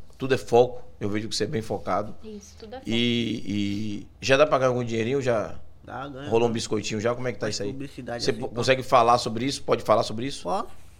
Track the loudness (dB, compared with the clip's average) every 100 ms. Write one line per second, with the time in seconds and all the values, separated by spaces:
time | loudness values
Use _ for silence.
0 | -12 -8 0 0 4 6 6 2 -12 -6
1 | -4 -2 -2 -2 -2 -2 -4 -6 -2 -2
2 | -2 -8 -12 -14 -16 -18 -14 -12 -4 0
3 | 2 2 0 -4 -4 -2 -2 -2 -4 -6
4 | -10 -6 2 6 6 4 2 2 0 -2
5 | 0 0 0 0 -2 -6 -10 -14 -12 -10
6 | -10 -10 0 2 4 2 -2 -2 -2 -2
7 | 0 0 -2 -4 -4 -4 -6 -6 -10 -12
8 | -10 -4 0 0 -2 -2 2 2 4 6
9 | 8 6 4 -2 -2 -4 0 0 4 4
10 | 4 -4 -6 -6 -4 -4 -4 -10 -16 -20